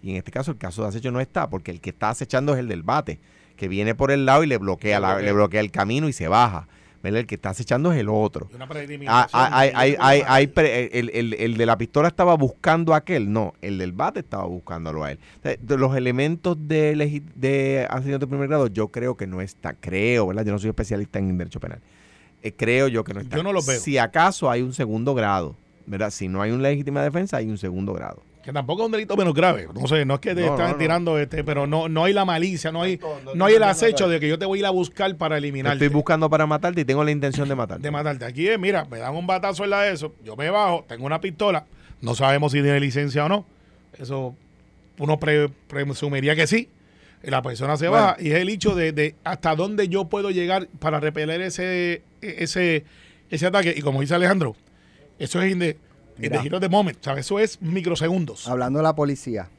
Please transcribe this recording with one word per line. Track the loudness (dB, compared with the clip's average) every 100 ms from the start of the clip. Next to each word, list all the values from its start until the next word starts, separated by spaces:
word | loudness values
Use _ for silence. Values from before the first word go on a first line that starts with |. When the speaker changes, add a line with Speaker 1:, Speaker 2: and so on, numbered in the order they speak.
Speaker 1:
Y | -6
en | -8
este | -6
caso | -6 -6
el | -8
caso | -10 -6
de | -6
acecho | -6 -6
no | -4
está, | -4 -4 -4
porque | -6 -10
el | -12
que | -12
está | -4 -4
acechando | -4 -2 -2 0
es | -2
el | -2
del | -6
bate, | -2 -2 -2 -10 _ _ _ _
que | -4
viene | -2 -2
por | 0 2
el | 2 6
lado | 6
y | 6
le | 0
bloquea | 0 -2 0 2
Speaker 2:
Le |
Speaker 1:
la, | 2
Speaker 2:
bloquea. | 0 2
Speaker 1:
le |
bloquea | 4 4 2
el | -2
camino | -2 0 0 -2
y |
se | -4 2
baja. | 4 4 0 -10 -20 _ _
¿Verdad? | -4 -4
El | -4
que | -8
está | -8
acechando | -8 -2 0 2
es | 0
el | 0
otro. | 0 0 -4 -12
Speaker 2:
Y | -16
una | -14
prediscriminación, | -12 -12 -12 2 4 4
Speaker 1:
Ah, | 4 4
ah, | 6
hay, | 4
Speaker 2:
y |
Speaker 1:
hay, | 6 2
Speaker 2:
una | 6 6
Speaker 1:
hay, | 6
Speaker 2:
cosa | 6
Speaker 1:
hay | 4 4
pre-, | 4 2 2 -2
el, | -4 -4
el, | -2 -4
el | -2 -2 2
de |
la | 2 2
pistola | 0 2 2
estaba | 4 4 4
buscando | 2 0 2 2 4
a | 2
aquel, | 2 -2 0
no, | 0 -2 -6
el | -8 -4
del | -6
bate | -4 -4 -4
estaba | -8 -8
buscándolo | -8 -8 -10 -10 -8 -6
a | -8
él. | -10 -16 -10
O |
sea, | -6 -6
de | -2 0
los | 2 2
elementos | 0 0 0 0 -2 -4 -2
de | 0 2
legi-, | 2 -2 -4 -10
de | -4 0 0 0 0 -2
asesinato | -4 -4 -2 -2
de |
primer | -2 0
grado, | 2 2
yo | 0 -4
creo | -2 -6 -4
que | -6
no | -6
está, | -8 -8 -12
creo, | -10 -6 0 2 2 2
¿verdad? | 0
Yo | -2
no | -2
soy | -4
especialista | -4 -4 -4 -4 -4
en | -2 -2
derecho | -4 -10
penal. | -12 -14 _ _ _ _ _ _
Eh, | -12
creo | -4 0 2 2
yo | 0
que | -4
no | -8
está. | -6
Speaker 2:
Yo | -4
no | -2
los | -2
veo. | 0 -2
Speaker 1:
Si | 0 0
acaso | 2 4 2 2 0
hay | 0
un | -2
segundo | -4 -4 -2 0
grado, | 0 0 0 -2 -10 _ _ -12
¿verdad? | -6 -6
Si | -6 -6
no | -2
hay | -2
una | 0
legítima | 0 0 -2 -2
defensa, | -2 -2 -4 -4
hay | -4
un | -6
segundo | -6 -6 -6
grado. | -6 -10 -14 _ _
Speaker 2:
Que | -10
tampoco | -8 -4 -2
es | -2
un |
delito | -2 -2 0
menos | 2
grave. | 4 4 2 -4
No | -6 0
sé, | 2 2
no |
es | -2
que | -2
te | 0
Speaker 1:
No, | 0
Speaker 2:
están | 2 0
Speaker 1:
no, |
no. | 0
Speaker 2:
tirando, | 0 0 2 0
este, | -2 -4
pero | -2 -2 0
no, | 0 0
no | 2
hay | 2
la | 2
malicia, | 2 0 -2 -2 -4
no | -2
hay, | -2 -2
Speaker 1:
No, | -6 -10
no, | -8
Speaker 2:
no | 2
hay | 6
el | 8
Speaker 1:
no, | 8
no, |
Speaker 2:
acecho | 4 4 4 2
Speaker 1:
no. |
Speaker 2:
de | 2
que | 2
yo | 0
te | 0
voy | 0
a |
ir | 0
a |
buscar | 0 -2 -2 -2 -2
para | -2
Speaker 1:
Te | -2
Speaker 2:
eliminarte. | -2 -2 -2 2
Speaker 1:
estoy | 2
buscando | 2 2 2 4
para | 4 4
matarte | 2 0 0
y | 0
tengo | 2
la | 2
intención | 0 -2 -2 -2
de |
matarte. | -2 -4 -6
Speaker 2:
De | -6
matarte. | -4 -4 -6
Aquí | -8 -2 0
es, | 2
mira, | 2 0 -2
me | -8
dan | -6
un | -6 -2
batazo | 0 0 -2
en | 0
la | 2
de | 2
eso, | 0 -6 -12
yo | -16 -6
me | 0
bajo, | 2 2 0 -4
tengo | -8
una | -4 -4
pistola, | -4 0 0 0 -4 -20 -20 -8
no | -6
sabemos | 2 4 4 2
si | 2
tiene | 4 2
licencia | 2 -2 -2 0 0
o |
no. | 0 -2 _ _ _ _ -18
Eso | -10 -8 -8 -12 _ _ _ _ _ -6
uno | 0 0
pre-, | 4 4 2 -2 _
presumiría | -6 -4 -4 -2 0 2
que | 2 4
sí. | 2 0 _ _ _ -20 _
Y | -2
la | -2
persona | -2 -4 -2 0
se | 4
Speaker 1:
Bueno. | 6 6
Speaker 2:
baja | 2
y | 0
es | 0
el | 0
hecho | 0 0
de, | 2 0
de | 0 -2 -2
hasta | -8 -2 0
dónde | 0 0 0 0
yo | 0 -2
puedo | -2 -2
llegar | -2 0 0 -2 -6
para | -2 0
repeler | -2 -2 -4 -2
ese, | -4 -4 -4 -2 -2 -4 _ _
e-, | -12 -6
ese, | -4 0 2 2 -2 -20 -20 _ _
ese | -2 2
ataque. | 2 2 0
Y |
como | -2 -2
dice | 0
Alejandro, | 2 4 2 0 -6 _ _ _ _ -20 _
eso | -6 -2
es | 0
in | 0
the, | -2 -4 _ _ _ -10
in |
the | -4
Speaker 3:
Mira. | -4
Speaker 2:
heat | -2
of | -2
the | 0
moment, | 2 2 -2
¿sabes? | -6 -6 -4
Eso | 0
es | 0 -2
microsegundos. | -4 -2 -2 -2 0 0 -2 -8 -4
Speaker 3:
Hablando | -2 0 2
de |
la | 2
policía | 2 0 -2 -6 -8 -8